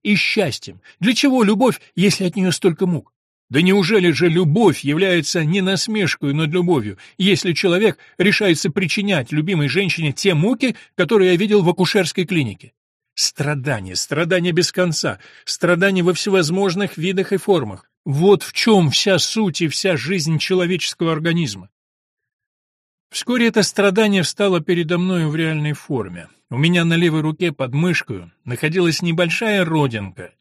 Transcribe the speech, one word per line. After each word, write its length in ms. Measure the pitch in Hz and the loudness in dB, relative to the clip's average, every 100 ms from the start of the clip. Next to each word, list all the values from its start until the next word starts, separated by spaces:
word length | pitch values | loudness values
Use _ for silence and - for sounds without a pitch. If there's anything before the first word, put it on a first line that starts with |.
и 120 | 208 | 0
счастьем? 640 | 208 - 220 170 - - - - - | 0 0 -2 -2 -4 -12 -20 -20 -4
Для 140 | 202 | -2
чего 280 | 233 285 254 | 2 2 4
любовь, 380 | 202 208 254 - _ - | 2 4 2 0 _ 0
если 280 | 196 - | 0 2
от 120 | 185 190 | -2 -2
неё 160 | 185 | -2
столько 340 | - 180 160 185 | 2 0 0 -2
мук? 260 | 151 - _ _ _ _ | -2 -6 _ _ _ _
Да 140 | 127 | 0
неужели 480 | 180 202 175 214 175 | 4 4 4 2 2
же 180 | 147 175 | 2 2
любовь 520 | 165 170 175 208 135 | 2 2 4 4 2
является 640 | 139 156 190 175 147 180 | -2 0 2 0 0 -2
не 160 | 151 196 | 0 0
насмешкой 760 | 185 196 - 214 175 - 143 | 0 -2 -2 -2 -2 -2 -2
над 160 | 143 160 | -2 0
любовью, 480 | 180 175 156 104 95 - - | 0 2 0 -2 -10 -16 -2
если 360 | 190 180 190 | 2 2 0
человек 460 | 147 190 175 214 - - - | 0 0 2 2 0 -12 -2
решается 520 | 185 - 208 165 190 | 0 2 2 0 0
причинять 600 | 196 180 - 202 170 120 | -2 -4 -4 -2 -2 -2
любимой 380 | 151 156 175 143 | -4 -2 0 0
женщине 440 | 139 196 165 156 | 0 -2 -2 -4
те 220 | - 196 | 0 0
муки, 420 | 156 190 254 254 - - - | 2 0 0 -2 -4 -10 -4
которые 340 | 180 220 185 | 2 4 4
я 40 | 175 | 4
видел 260 | 208 208 | 4 4
в 60 | 175 | 4
акушерской 560 | 180 180 208 170 - | 2 2 2 0 -2
клинике? 480 | 170 170 120 95 - _ _ _ _ | -2 -2 -2 -6 -16 _ _ _ _
Страдание, 800 | - - - 147 147 135 117 92 | -6 -6 -2 -4 -4 -4 -4 -6
страдание 580 | 92 - 143 165 185 175 | -8 -4 -2 0 0 0
без 200 | 165 175 | 0 0
конца, 480 | - 180 151 151 95 - - | 0 -2 0 -4 -8 -14 -20
страдание 580 | - - 175 170 196 190 | -10 -2 0 2 2 2
во 80 | 175 | 0
всевозможных 840 | 175 208 190 156 185 196 175 202 - | 0 0 2 2 0 0 -2 -4 -4
видах 340 | 170 190 185 | -4 -2 -2
и 40 | 196 | -2
формах. 520 | - 180 110 92 _ _ | 0 0 0 -12 _ _
Вот 380 | - 139 185 196 | -6 2 4 4
в 100 | - | 2
чём 380 | - 233 202 156 | -2 2 4 4
вся 280 | - 208 180 | 2 0 0
суть 440 | - 220 202 147 | 0 -2 -2 -2
и 60 | 165 | -4
вся 280 | - 190 160 | -2 -2 -2
жизнь 420 | 127 190 151 156 | -2 -4 -2 -2
человеческого 760 | - 185 175 180 - - 165 | 0 0 0 -2 -4 -4 -4
организма. 580 | 156 165 165 143 101 92 _ _ _ _ _ _ _ _ _ _ _ _ _ _ | -2 0 0 -2 -6 -16 _ _ _ _ _ _ _ _ _ _ _ _ _ _
Вскоре 360 | - - 247 233 | -12 -4 0 2
это 160 | 220 | 2
страдание 600 | 185 - 202 190 214 196 | 0 2 2 2 2 2
встало 380 | 156 - 202 180 | -2 0 0 0
передо 380 | 156 175 165 175 | 0 -2 0 -2
мною 320 | 185 180 156 | 0 0 -2
в 60 | 156 | -2
реальной 360 | 160 156 151 | -2 -2 -4
форме. 560 | 147 - 131 95 87 80 _ - | -6 -6 -6 -6 -10 -16 _ -10
У 80 | 120 | -2
меня 260 | 160 175 | 2 2
на 100 | 170 | 2
левой 260 | 165 175 156 | 2 2 0
руке 320 | 156 156 180 | -2 -2 -4
под 220 | 147 127 | -4 -4
мышкою 580 | 139 175 160 - 98 85 _ | -2 0 -2 -4 -10 -12 _
находилась 580 | - 120 151 180 170 151 | -10 -6 -2 0 0 0
небольшая 640 | 175 165 175 175 226 202 | -2 0 0 -2 -2 0
родинка. 680 | 170 160 139 110 98 - 90 _ | 0 0 0 -2 -10 -12 -18 _